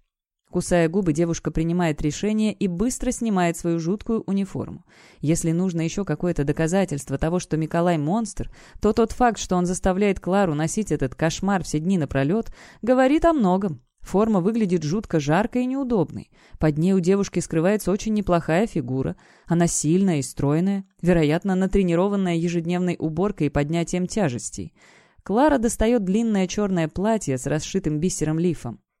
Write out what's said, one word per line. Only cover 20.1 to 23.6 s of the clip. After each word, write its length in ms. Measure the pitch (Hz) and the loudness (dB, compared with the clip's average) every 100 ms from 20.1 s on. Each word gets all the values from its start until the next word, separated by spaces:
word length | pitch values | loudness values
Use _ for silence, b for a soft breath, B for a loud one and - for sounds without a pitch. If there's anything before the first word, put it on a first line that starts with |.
| 147 | 0
и 40 | |
стройная, 640 | 131 - 139 156 196 196 190 - | -4 -2 0 2 0 -2 -8 -4
вероятно, 540 | 165 170 147 170 202 | 2 4 4 2 0
натренированная 800 | 185 185 202 180 165 202 202 185 | 0 2 2 2 2 2 0 0
ежедневной 600 | 170 175 170 165 180 180 - | 0 0 -2 -2 -2 -2 -2
уборкой 480 | 160 160 202 - 147 | -4 -2 -2 -2 -2
и 40 | |
поднятием 560 | 147 | 0